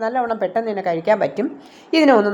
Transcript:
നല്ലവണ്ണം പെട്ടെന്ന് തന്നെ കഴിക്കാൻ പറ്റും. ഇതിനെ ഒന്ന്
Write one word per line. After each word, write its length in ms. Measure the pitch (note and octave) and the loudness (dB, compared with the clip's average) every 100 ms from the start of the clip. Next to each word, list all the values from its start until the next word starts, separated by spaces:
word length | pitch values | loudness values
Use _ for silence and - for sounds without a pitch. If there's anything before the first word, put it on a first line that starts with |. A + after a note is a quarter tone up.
| A3 | -4
നല്ലവണ്ണം 360 | B3+ A#3 A3 | -4 -4 -4
പെട്ടെന്ന് 280 | F#3 A3+ A3+ | -4 -4 -4
തന്നെ 140 | G3 F3+ | -4 -4
കഴിക്കാൻ 300 | E3 G3 G#3 | -2 0 0
പറ്റും. 260 | D3 G3 C4+ - - - - | 0 -2 -6 -8 -20 -20 -2
ഇതിനെ 200 | D#4+ D4 A3+ | 2 4 4
ഒന്ന് 100 | G3+ | 2